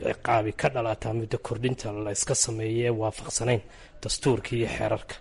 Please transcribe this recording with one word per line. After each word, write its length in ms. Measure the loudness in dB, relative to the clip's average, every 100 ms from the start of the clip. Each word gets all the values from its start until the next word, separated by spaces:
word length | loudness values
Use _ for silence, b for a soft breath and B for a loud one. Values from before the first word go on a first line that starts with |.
ciqaabi 500 | -2 0 4 4 4
ka 160 | 2 0
dhalaataa 440 | 2 0 0 -2
muddo 240 | -2 0 -2
kordhinta 540 | -2 -2 0 -2 -4
la 180 | -4 -4
iska 240 | -2 0
sameeye 560 | 2 2 0 0 2 2
waafaqsanayn 680 | 2 0 -2 -6 -2 2 2 0 B B B
dastuurka 500 | -6 0 2 2 0 -2
iyo 100 | 0
xeerarka. 480 | 0 0 -2 -4 -14